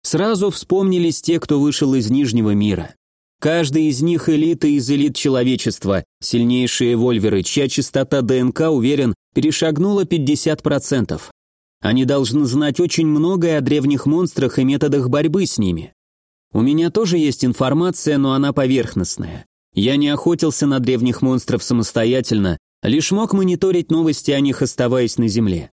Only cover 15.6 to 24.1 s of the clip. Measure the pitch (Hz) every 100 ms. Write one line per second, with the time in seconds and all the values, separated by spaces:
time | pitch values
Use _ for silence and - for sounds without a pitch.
15.6 | 98 82 78 _ _ _ _ _ _ 107
16.6 | 123 151 170 208 220 175 151 - 127 -
17.6 | 127 147 180 170 - 143 135 135 143 139
18.6 | 131 131 113 104 90 - 87 80 - _
19.6 | _ - 110 143 147 143 170 170 160 -
20.6 | 143 135 127 127 123 117 131 127 - 123
21.6 | - 120 107 117 113 131 117 110 95 80
22.6 | _ _ - 143 151 196 226 196 185 175
23.6 | 190 175 - 165 160